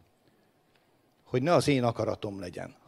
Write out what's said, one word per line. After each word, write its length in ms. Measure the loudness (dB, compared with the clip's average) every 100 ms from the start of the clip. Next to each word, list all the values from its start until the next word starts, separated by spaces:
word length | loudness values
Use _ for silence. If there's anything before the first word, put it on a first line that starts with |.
| _ _ _ _ _ _ _ _ _ _ _ _
hogy 180 | _ -2
ne 120 | 4
az 140 | 4 4
én 160 | 2
akaratom 560 | 2 0 -4 -4 -8 -10
legyen, 340 | -10 -12 -14 -16